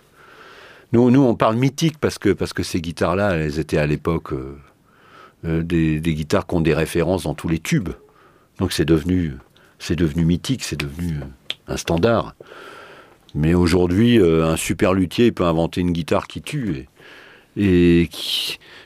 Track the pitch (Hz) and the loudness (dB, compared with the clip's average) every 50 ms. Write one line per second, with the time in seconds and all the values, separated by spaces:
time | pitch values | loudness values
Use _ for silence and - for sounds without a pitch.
0 | _ _ _ - - - - - - - - - - - - - - _ - 117 | _ _ _ -20 -20 -20 -20 -20 -20 -20 -20 -20 -20 -20 -20 -20 -6 _ 2 4
1 | 123 123 120 139 139 120 107 - 135 113 110 120 135 139 139 - 165 160 - - | 6 6 6 6 4 4 2 2 0 0 2 2 0 0 0 0 -2 -2 0 0
2 | - 95 - - - 104 90 - 90 85 - - 87 - - 95 82 87 80 - | -2 -4 -2 0 0 0 0 0 -2 -6 -4 -6 -6 -4 -4 -6 -6 -6 -4 -2
3 | 98 82 87 98 101 101 87 80 78 76 71 78 73 - 80 78 73 73 76 73 | -2 0 0 0 0 0 0 0 -2 -2 -2 -4 -4 -2 0 0 2 0 0 -2
4 | - - 80 78 - - 76 65 64 67 69 73 69 - _ _ _ _ _ _ | -2 -2 -2 -2 -4 -6 -8 -8 -8 -10 -14 -18 -20 -20 _ _ _ _ _ _
5 | _ _ - - - - _ _ - 82 80 82 82 85 85 80 80 78 78 78 | _ _ -20 -20 -20 -20 _ _ -6 -4 -2 -2 -2 0 0 2 2 2 0 0
6 | 78 85 78 76 78 - 104 95 - - 90 87 78 78 76 80 78 - - 87 | 0 -2 -2 -2 -2 -2 -2 -2 -2 -2 -2 0 0 2 2 0 0 -2 -2 -2
7 | 80 85 95 85 - 78 73 - - 82 82 80 - - 170 143 92 - - - | 0 0 -2 -2 -2 -4 -6 -6 -4 -4 -4 -4 -2 -2 -2 -2 -2 -4 -8 -12
8 | - - _ _ _ _ _ _ _ _ _ - 95 87 - - 80 71 82 78 | -16 -20 _ _ _ _ _ _ _ _ _ -4 -4 -2 -2 0 2 2 2 2
9 | 73 87 92 92 85 76 67 67 - _ _ _ _ _ _ - - - 90 78 | 2 2 0 0 0 -2 -6 -10 -14 _ _ _ _ _ _ -12 -6 -4 -2 0
10 | 87 76 71 85 82 80 90 80 - - 131 - - - 80 71 76 71 69 82 | 0 0 0 2 2 2 2 0 0 -4 -6 -6 -6 -8 -8 -8 -8 -8 -8 -6
11 | 87 85 78 71 69 69 67 - _ - - - _ - 67 - - - 85 85 | -6 -6 -4 -6 -8 -10 -14 -14 _ -14 -14 -14 _ -10 -8 -6 -2 -2 0 2
12 | 90 113 117 95 71 - - - - - - - - - - - - - - - | 2 2 2 0 -2 -6 -10 -20 -20 -20 -20 -20 -20 -20 -20 -20 -20 -20 -20 -20
13 | - - - _ _ - - 73 76 80 87 90 90 82 90 90 90 87 90 101 | -20 -20 -20 _ _ -10 -4 -2 0 2 2 4 4 4 2 2 2 2 2 2
14 | 117 120 120 113 92 82 80 80 80 80 80 80 - - 101 - 104 92 95 98 | 4 4 6 6 6 4 4 2 2 0 0 -2 -4 -4 -4 -2 0 0 2 2
15 | - - - - 120 113 85 - 90 85 80 80 82 78 - 95 90 87 85 82 | 0 0 2 2 2 2 2 2 0 0 2 2 0 0 -2 -2 -2 0 -2 -2
16 | 78 - 101 92 - - - 82 73 - 147 147 120 98 76 67 67 - _ _ | -2 -2 -2 -2 -2 -4 -10 -14 -12 -8 -8 -6 -4 -4 -6 -6 -8 -14 _ _
17 | - - - - - - - - _ _ _ 101 101 95 90 87 87 87 87 85 | -20 -20 -20 -20 -20 -20 -20 -20 _ _ _ 0 2 4 4 6 6 6 6 4
18 | 85 - - - - - - - - - - - - - - - - | 4 0 -2 -8 -8 -6 -4 -4 -4 -6 -8 -12 -14 -20 -20 -20 -20